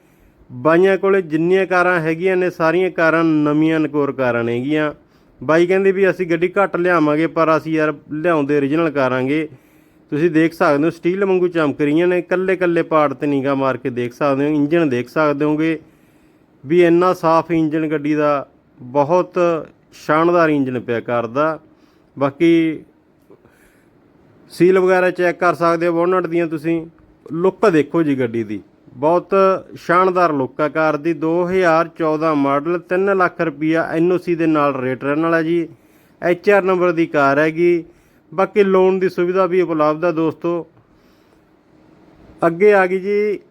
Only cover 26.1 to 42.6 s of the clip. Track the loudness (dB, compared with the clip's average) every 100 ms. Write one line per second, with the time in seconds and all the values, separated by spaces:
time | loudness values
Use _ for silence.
26.1 | 0 -2 -4 -4 -4 -4 -6 -6 -18 _
27.1 | _ -12 -4 -4 0 2 2 2 0 0
28.1 | -2 -2 -4 -6 -10 -12 _ _ -4 0
29.1 | 0 0 2 2 0 -6 -10 0 2 2
30.1 | 2 0 0 -4 -4 -4 0 -2 -2 -4
31.1 | -4 -2 -2 -2 0 2 2 0 -4 -2
32.1 | 0 0 0 0 0 -2 -6 -4 -2 0
33.1 | 0 0 -2 -6 -4 -2 -2 -2 -2 0
34.1 | 0 -2 -2 0 2 0 0 -4 -4 -4
35.1 | -2 0 0 0 -2 -4 -12 _ _ _
36.1 | _ -4 0 2 2 2 0 0 0 0
37.1 | 2 2 2 0 0 0 0 -4 _ _
38.1 | _ _ -4 -2 2 2 4 4 2 -2
39.1 | -2 -2 0 0 0 0 0 0 0 -2
40.1 | -2 -2 -4 -6 -6 -8 _ _ _ _
41.1 | _ _ _ _ _ _ _ _ _ _
42.1 | _ -20 -4 -4 2